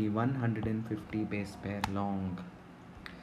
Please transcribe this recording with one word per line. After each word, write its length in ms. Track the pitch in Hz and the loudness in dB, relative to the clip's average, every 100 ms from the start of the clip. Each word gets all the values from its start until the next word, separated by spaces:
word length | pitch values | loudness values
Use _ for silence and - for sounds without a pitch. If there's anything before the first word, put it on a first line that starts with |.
be 40 | 107 | 4
one 280 | 104 120 135 | 4 4 4
hundred 320 | 117 107 113 | 2 2 2
and 200 | 110 110 | 0 0
fifty 360 | 104 - 110 | -4 0 0
base 340 | 107 101 95 - | 0 0 -2 -4
pair 180 | 98 101 98 | -4 -2 0
long. 460 | 98 101 98 95 87 - - - - - - - - | 2 2 2 0 -2 -8 -12 -18 -18 -16 -14 -12 -14